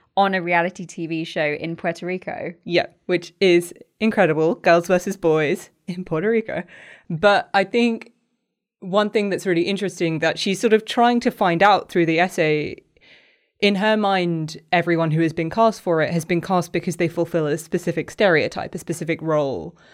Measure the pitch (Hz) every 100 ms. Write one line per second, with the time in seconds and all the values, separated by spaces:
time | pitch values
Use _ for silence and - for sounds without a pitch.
0 | _ - 196 190 170 175 170 175 170 -
1 | 165 160 165 180 151 147 165 165 180 170
2 | 175 185 - - 170 175 - 170 - _
3 | - 175 - - 190 175 175 - - -
4 | 220 214 170 156 160 - 180 170 170 180
5 | 196 185 170 156 147 196 - _ - 180
6 | 180 160 202 226 220 - 185 - - -
7 | - 165 202 202 - 196 196 240 233 226
8 | - _ _ _ _ _ _ _ 185 190
9 | 208 214 202 185 202 170 175 196 196 -
10 | 170 160 160 151 208 185 233 214 - -
11 | 240 240 240 - 190 170 196 190 - 185
12 | 165 160 180 - 156 151 156 - - _
13 | _ - _ _ _ - 202 196 214 214
14 | 202 190 175 165 156 - - 175 170 165
15 | 160 156 165 160 165 226 226 - - 160
16 | 143 170 156 170 165 185 170 170 175 165
17 | 165 170 165 170 151 156 - 175 - 165
18 | - - 208 156 107 - - 175 - 156
19 | 165 160 160 151 139 120 160 - _